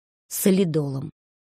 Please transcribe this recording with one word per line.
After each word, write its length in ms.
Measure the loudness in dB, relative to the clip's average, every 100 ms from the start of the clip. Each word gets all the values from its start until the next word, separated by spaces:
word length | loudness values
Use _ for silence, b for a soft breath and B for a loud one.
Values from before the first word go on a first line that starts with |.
| -4 _ _
солидолом. 840 | 0 2 4 2 0 -2 -6 -10 -16 _ _